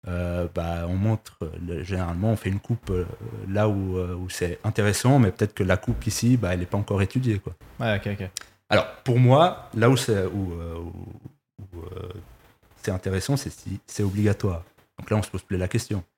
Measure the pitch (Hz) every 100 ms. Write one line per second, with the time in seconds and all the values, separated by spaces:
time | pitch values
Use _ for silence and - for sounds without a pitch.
0 | - 87 87 87 85 87 82 85 85 92
1 | 104 110 - _ 80 85 87 85 90 92
2 | 87 85 107 107 - 98 - 117 - 90
3 | 87 - 113 110 95 98 107 101 95 92
4 | 90 90 90 - 87 87 107 107 104 98
5 | 123 139 107 - 104 - 95 92 - -
6 | - - 117 127 95 90 87 101 104 98
7 | 98 127 127 98 - - - - 117 101
8 | 104 98 92 - - _ _ 104 - -
9 | - 123 123 135 170 - - 110 117 131
10 | - 104 92 101 95 85 85 82 85 87
11 | 87 - - _ _ - 98 87 85 -
12 | 90 92 - - _ _ _ _ - 92
13 | - 95 - 139 - - - 98 - -
14 | 101 98 104 98 104 85 - _ _ -
15 | 95 107 104 90 - 95 90 117 - 101
16 | -